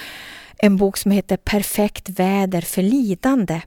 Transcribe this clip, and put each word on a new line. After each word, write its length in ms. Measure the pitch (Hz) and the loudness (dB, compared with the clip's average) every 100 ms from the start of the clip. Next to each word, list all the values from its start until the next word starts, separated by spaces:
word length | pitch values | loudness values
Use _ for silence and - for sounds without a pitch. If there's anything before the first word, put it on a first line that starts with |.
| - - - - - - | -16 -16 -18 -20 -20 2
en 180 | 208 190 | 4 4
bok 200 | 202 - | 2 0
som 140 | 202 | 0
heter 260 | 202 - 190 | 0 0 -2
Perfekt 720 | - 208 - - 208 - - | 0 -2 0 0 -2 -2 -8
väder 520 | 185 185 196 190 180 | -2 0 2 0 -2
för 220 | 170 - | -4 0
lidande 760 | 190 277 220 180 262 269 190 165 | 2 2 0 0 0 2 0 -4